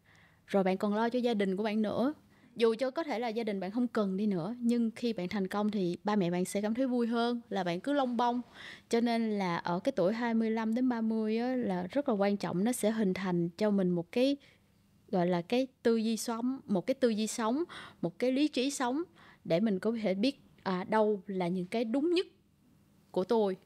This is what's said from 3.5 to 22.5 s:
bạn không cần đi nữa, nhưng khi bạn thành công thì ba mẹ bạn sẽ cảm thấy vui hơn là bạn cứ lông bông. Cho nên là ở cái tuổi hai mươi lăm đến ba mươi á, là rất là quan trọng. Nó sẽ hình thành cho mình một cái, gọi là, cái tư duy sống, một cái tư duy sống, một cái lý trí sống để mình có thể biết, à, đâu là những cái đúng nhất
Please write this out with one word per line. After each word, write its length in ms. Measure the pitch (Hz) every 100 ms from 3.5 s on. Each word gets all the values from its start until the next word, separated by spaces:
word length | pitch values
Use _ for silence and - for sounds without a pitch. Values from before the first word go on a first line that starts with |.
| 196
bạn 120 | 185
không 160 | 233 247
cần 300 | 226 202 190
đi 100 | 214
nữa, 280 | 180 175 247
nhưng 320 | 233 240 226 -
khi 180 | 240
bạn 140 | 220 180
thành 200 | 214 190
công 240 | 208 208
thì 260 | 202 175 180
ba 120 | 208 214
mẹ 160 | 170
bạn 140 | 175 185
sẽ 160 | 202
cảm 120 | 214
thấy 140 | 226 269
vui 200 | 247 226
hơn 340 | 240 240 240 -
là 140 | 196
bạn 160 | 175 180
cứ 140 | 277
lông 240 | 285 254 240
bông. 240 | 240 247 - - - - -
Cho 120 | 233
nên 360 | 240 226 220 202
là 200 | 185 170
ở 220 | - 175
cái 120 | 269
tuổi 220 | 233 175
hai 200 | 226 240
mươi 180 | 226 226
lăm 240 | 226 226 233
đến 140 | 254
ba 120 | 233
mươi 360 | 220 220 214 226
á, 180 | 247 254
là 320 | 214 180 185
rất 180 | 269 285
là 60 | 208
quan 220 | 202 202
trọng. 260 | 170 175
Nó 80 | 220
sẽ 200 | 254 208
hình 220 | 226 190
thành 360 | 185 190 175 170
cho 220 | - 214
mình 180 | 196 180
một 220 | 175 165
cái, 260 | 240 269 285 - _ _ _ _ _ -
gọi 180 | 185 175
là, 140 | 175
cái 260 | 170 247 262 _
tư 120 | 233 226
duy 220 | 220 220
sống, 420 | - 226 247 269 -
một 220 | 190 208
cái 60 |
tư 160 | 262 240
duy 180 | 214 220
sống, 360 | - 220 277 349 - - -
một 180 | 170 -
cái 120 | 247
lý 160 | 262 294
trí 240 | - 269
sống 320 | 277 247 285 359 - - -
để 160 | 180 165
mình 200 | 226 185
có 120 | 214 233
thể 100 | 208
biết, 280 | 190 262 - - _
à, 200 | 190 180
đâu 380 | 196 220 214 208 196
là 200 | 185 175
những 180 | 185 180
cái 200 | 226 233
đúng 280 | 269 330
nhất 140 | 349 381 _ _